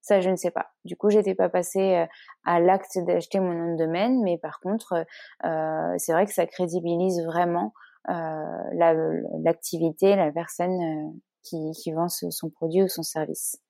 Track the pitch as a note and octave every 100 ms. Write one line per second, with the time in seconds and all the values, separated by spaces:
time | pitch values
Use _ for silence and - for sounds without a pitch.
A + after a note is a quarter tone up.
0 | - G3+ F#3 F3+ F3 - - _ F3 F3
1 | G#3 G#3 G3 F#3+ F3+ F3+ F3 G3 F#3+ F3+
2 | E3 - - - - F3 F3 F#3+ - F#3+
3 | F3 F3 - G3 F#3 E3+ E3+ E3 D#3+ E3+
4 | A#3 C4 G3 E3+ D3+ - F#3+ A3 - E3+
5 | E3 - - - F3 D#3+ D#3+ D#3 E3+ F3+
6 | - E3 G3+ - E3 - F3+ F3 E3+ E3+
7 | F#3 F3 E3 E3 F3 E3+ G#3+ _ - _
8 | - F3 E3 D#3 D3+ - - - E3 D#3+
9 | D#3+ D#3+ - - E3 E3+ - E3 E3 D#3
10 | G3 G3 D#3 D#3 E3 - F3+ F#3 E3 D#3
11 | D#3 E3 _ _ - E3 D#3 D#3+ - D#3+
12 | F3 - F3 - E3 _ E3 F3 F#3+ E3+
13 | D#3+ D#3+ D#3 - - -